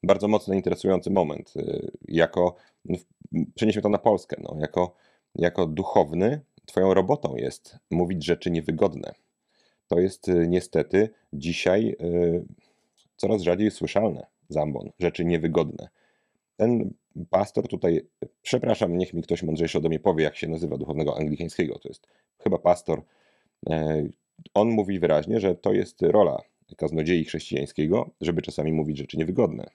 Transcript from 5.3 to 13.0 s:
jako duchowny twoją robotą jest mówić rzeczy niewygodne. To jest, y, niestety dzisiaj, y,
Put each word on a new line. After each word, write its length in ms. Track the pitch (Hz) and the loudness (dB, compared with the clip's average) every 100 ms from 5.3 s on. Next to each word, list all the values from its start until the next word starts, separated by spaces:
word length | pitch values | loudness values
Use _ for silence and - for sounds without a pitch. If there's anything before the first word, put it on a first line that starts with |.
| - | 0
jako 320 | 87 - 85 | 0 2 -2
duchowny 720 | 78 - 107 78 82 101 147 - _ - | -2 2 2 2 2 0 0 -10 _ -6
twoją 280 | - 95 | 2 4
robotą 420 | 95 92 147 - 64 | 4 2 -2 -2 -4
jest 420 | 65 - - - _ | -6 -8 -20 -20 _
mówić 340 | 82 87 92 71 | -2 0 -2 -2
rzeczy 260 | 85 - | -2 0
niewygodne. 640 | 82 78 82 101 73 - - _ _ _ _ _ _ _ | -2 -2 0 0 0 -14 -16 _ _ _ _ _ _ _
To 120 | 85 | 2
jest, 280 | 92 - - | 2 -2 0
y, 200 | 87 85 | 2 2
niestety 600 | 90 - 80 73 95 107 _ _ | 0 0 -2 0 2 0 _ _
dzisiaj, 640 | 69 78 85 90 95 110 - | -8 -6 -2 2 2 0 -4
y, 440 | 85 87 87 87 - - _ _ _ _ | -2 0 0 0 -6 -20 _ _ _ _